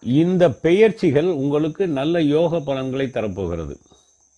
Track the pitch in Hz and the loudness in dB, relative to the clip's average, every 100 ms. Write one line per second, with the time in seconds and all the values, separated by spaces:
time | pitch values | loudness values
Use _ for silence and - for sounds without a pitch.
0 | 110 135 170 185 175 - 160 185 220 220 | -2 0 2 4 2 2 0 4 4 2
1 | 180 139 175 156 143 147 160 151 190 139 | 0 2 0 -2 -2 0 -2 -2 -4 -2
2 | 147 170 147 147 170 165 143 135 131 131 | 0 0 2 2 2 -2 -4 -6 -4 -4
3 | 135 117 107 95 90 85 76 71 _ _ | -4 -4 -4 -4 -4 -4 -8 -12 _ _
4 | _ _ _ | _ _ _